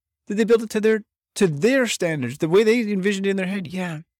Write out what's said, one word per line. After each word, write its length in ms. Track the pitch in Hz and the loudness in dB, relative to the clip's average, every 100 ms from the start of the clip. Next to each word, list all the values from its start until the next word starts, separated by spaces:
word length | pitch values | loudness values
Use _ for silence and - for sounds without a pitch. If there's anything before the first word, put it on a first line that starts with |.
| _ _ _ | _ _ _
Did 80 | 202 | -2
they 80 | |
build 200 | 214 226 | 2 2
it 60 | 226 | 2
to 100 | 214 | -2
their, 220 | 214 220 - _ _ - | 0 0 -4 _ _ 0
to 120 | 190 | 0
their 400 | 143 202 269 226 | 2 2 2 0
standards, 500 | - 175 156 120 131 | -2 -4 -2 -6 -4
the 120 | 165 | 2
way 140 | 185 | 4
they 180 | 220 240 | 4 2
envisioned 440 | 208 202 190 196 196 | 0 -2 -2 -2 -2
it 40 | |
in 80 | 196 | -2
their 100 | 185 | -4
head? 200 | 202 165 | -6 -8
Yeah. 340 | 185 180 156 - | -8 -8 -8 -14